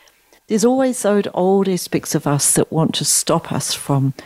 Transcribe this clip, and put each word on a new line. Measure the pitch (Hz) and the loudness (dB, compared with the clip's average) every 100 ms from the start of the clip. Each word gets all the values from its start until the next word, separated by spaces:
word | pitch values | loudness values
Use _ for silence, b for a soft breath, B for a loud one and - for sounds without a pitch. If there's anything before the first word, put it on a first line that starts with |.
| b b b b - | b b b b -4
there's | 220 | 0
always | 226 262 262 240 | 2 2 0 0
those | 202 202 196 | 0 0 0
old | - 180 196 190 | 0 2 2 2
aspects | 180 - - - | -2 -2 -4 -2
of | 156 147 | -2 0
us | 143 - | 0 2
that | - - | 2 0
want | 156 160 - | 0 0 0
to | |
stop | 151 - - 165 - | -2 -2 0 0 -2
us | - - | -6 -4
from | - - 139 135 - | -6 -2 0 0 -2